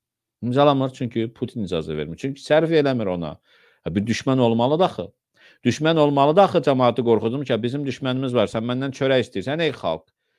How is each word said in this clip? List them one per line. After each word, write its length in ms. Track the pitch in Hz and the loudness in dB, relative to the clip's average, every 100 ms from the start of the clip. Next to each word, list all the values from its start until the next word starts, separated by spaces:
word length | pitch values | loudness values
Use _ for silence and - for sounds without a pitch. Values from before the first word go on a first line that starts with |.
| _ _ _ _ | _ _ _ _
İmzalamır 480 | 120 127 147 135 131 | -4 2 4 2 -2
çünki 420 | 131 120 117 113 | -6 -6 -4 -6
Putin 320 | - 123 123 | -6 -10 -8
icazə 320 | 92 85 78 76 | -4 -4 -4 -6
vermir. 200 | 76 80 | -8 -6
Çünki 240 | 135 139 | -8 -8
sərf 300 | - 151 160 | 0 0 2
eləmir 340 | 160 139 127 98 | 2 2 -2 -2
ona. 300 | 90 78 - _ _ _ _ | -4 -6 -10 _ _ _ _
Ha, 100 | 82 | -6
bir 120 | 95 107 | -4 -2
düşmən 340 | 113 135 131 | -2 0 2
olmalı 380 | 117 113 123 156 | 2 2 2 2
da 60 | |
axı. 280 | 180 - 85 _ _ _ _ _ | 0 -2 -12 _ _ _ _ _
Düşmən 340 | 123 117 156 165 | -4 0 0 2
olmalı 380 | 147 139 143 170 | 2 4 4 6
da 60 | |
axı 160 | 190 175 | 4 4
cəmaatı 460 | 143 131 123 117 | 2 4 2 2
qorxudum 400 | 117 110 113 135 | 2 2 0 -4
ki, 180 | 131 113 | -2 -2
bizim 240 | 120 143 139 | -2 -4 -6
düşmənimiz 480 | - 131 127 135 | -6 -6 -4 -2
var. 160 | 120 101 | 0 0
Sən 140 | 113 120 | -2 -4
məndən 280 | 127 139 131 | -4 -6 -2
çörək 300 | 135 131 113 | 0 2 0
istəyirsən, 360 | 101 120 156 | -6 -6 -4
ey 80 | 160 | -4
xalq. 380 | 117 90 80 - _ _ | -4 -6 -6 -10 _ _